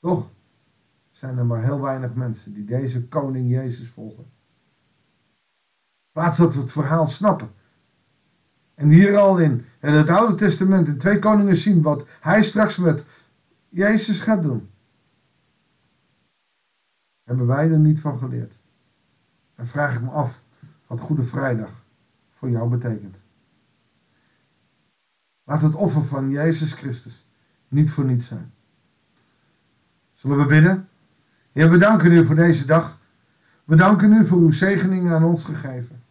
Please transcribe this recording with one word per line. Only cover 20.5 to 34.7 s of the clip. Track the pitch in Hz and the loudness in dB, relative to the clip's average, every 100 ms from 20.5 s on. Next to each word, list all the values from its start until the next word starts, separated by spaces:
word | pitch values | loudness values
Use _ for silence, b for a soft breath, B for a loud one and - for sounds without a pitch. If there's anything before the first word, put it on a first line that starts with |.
| b b b _ | b b b _
wat | 117 | -14
Goede | - 147 | -6 -6
Vrijdag | 120 139 135 113 101 - _ _ _ _ _ | -4 -6 -6 -6 -8 -16 _ _ _ _ _
voor | _ 131 | _ -6
jou | 117 120 | -4 -2
betekent. | 120 120 107 98 95 _ _ _ _ _ _ _ _ _ _ _ _ _ _ _ _ _ _ _ _ _ _ | -4 -6 -10 -12 -20 _ _ _ _ _ _ _ _ _ _ _ _ _ _ _ _ _ _ _ _ _ _
Laat | - 151 | -8 -2
het | 156 | -2
offer | - 202 147 | 0 -2 -2
van | 131 139 135 | -4 -6 -6
Jezus | 143 156 160 156 | -2 -2 -2 -6
Christus | - 139 117 - - _ _ _ _ _ | -8 -12 -12 -16 -20 _ _ _ _ _
niet | 135 151 | -2 0
voor | - | 0
niets | 131 123 120 | -2 -2 -6
zijn. | 117 - _ _ _ _ _ _ _ _ _ _ _ _ _ _ _ _ | -16 -16 _ _ _ _ _ _ _ _ _ _ _ _ _ _ _ _
Zullen | _ 131 139 | _ -4 0
we | 135 | 4
bidden? | 151 170 190 - _ _ _ _ _ _ | 4 4 2 -6 _ _ _ _ _ _
Heer, | 143 160 | 2 4
we | 175 | 6
danken | 202 214 170 | 4 4 6
u | 170 | 4
voor | 120 | 4
deze | 160 170 143 135 | 4 2 2 2
dag. | 160 - - _ _ _ _ _ _ | 0 0 -16 _ _ _ _ _ _
We | - 160 | 2 4
danken | 185 202 208 | 6 4 4
u | 220 160 | 4 4
voor | 175 | 4
uw | 165 | 4
zegeningen | - 190 | 2 0